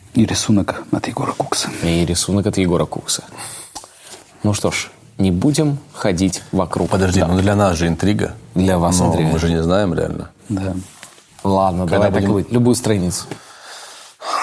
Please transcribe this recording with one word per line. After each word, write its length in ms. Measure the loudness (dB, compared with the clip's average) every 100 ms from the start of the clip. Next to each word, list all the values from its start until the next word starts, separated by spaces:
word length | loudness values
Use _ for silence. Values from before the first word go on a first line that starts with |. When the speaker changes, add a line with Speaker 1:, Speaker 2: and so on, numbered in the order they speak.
| -4
Speaker 1:
И 100 | 0 2
рисунок 560 | 0 2 2 2 -4 -6
от 160 | -4 -4
Егора 240 | -4 -4
Кукса. 360 | -4 -4 -4 -6 -2
Speaker 2:
И 220 | 0 2 2
рисунок 400 | 0 0 0 0
от 120 | 2
Егора 260 | 2 2 0
Кукса. 380 | -4 -6 -6 -8 -14 -14 -14 -16 -18 -20 -20 -20 -20 -20 -4
Ну 100 | -2
что 160 | 0 -2
ж, 200 | -2 -6 -14 -14 -2
не 120 | 0
будем 480 | 2 2 2 2 0 -6
ходить 480 | -6 -2 2 0 0 -4
вокруг. 380 | -2 -2 -2 0
Speaker 3:
Подожди, 300 | 2 2 2
Speaker 2:
Да. 80 | 2
Speaker 3:
ну 100 | 2
для 160 | 2 4
нас 200 | 2 2
же 80 | 0
интрига. 460 | 0 0 0 -2 -6 -6
Speaker 2:
Для 240 | 0 2 2
вас 200 | 2 2
Speaker 3:
Ну, 80 | 2
Speaker 2:
интрига. 220 | 2 2
Speaker 3:
мы 80 | 2
же 120 | 2
не 120 | 0
знаем 320 | 2 2 2
реально. 340 | 0 -4 -6 -12 -14 -6
Speaker 1:
Да. 260 | -4 -4 -6 -10 -18 -20 -20 -20 -6
Speaker 2:
Ладно, 420 | 0 2 2 2 0
Speaker 3:
Когда 100 | 2
Speaker 2:
давай 160 | 2
так 100 | 2
и 40 | 2
Speaker 3:
будем 80 | 0
Speaker 2:
быть. 80 | 0
Любую 220 | 2 2 2
страницу. 480 | 2 0 0 -4 -8 -14 -18 -20 -20 -18 -18 -20 -20 -14 -6 -4